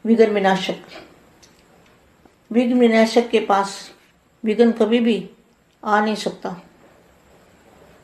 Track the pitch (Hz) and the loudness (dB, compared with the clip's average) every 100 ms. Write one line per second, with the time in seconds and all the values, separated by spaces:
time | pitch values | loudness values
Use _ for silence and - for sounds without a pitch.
0 | 220 220 220 208 190 185 - 180 - - | -2 2 2 2 0 0 -4 -10 -12 -20
1 | - _ _ _ _ _ _ _ _ _ | -20 _ _ _ _ _ _ _ _ _
2 | _ _ _ _ _ 220 247 247 240 226 | _ _ _ _ _ -2 0 2 2 4
3 | 226 247 233 220 214 196 196 - - - | 2 2 0 -2 0 -2 -2 -8 -20 -20
4 | _ _ _ _ 220 208 233 226 208 233 | _ _ _ _ -6 2 2 2 0 2
5 | 233 208 175 - _ _ _ _ 214 214 | 0 -2 -6 -20 _ _ _ _ -2 0
6 | 214 202 - - - 175 - _ _ _ | 0 -4 -6 -8 -12 -14 -18 _ _ _
7 | _ _ _ _ _ _ _ _ - _ | _ _ _ _ _ _ _ _ -20 _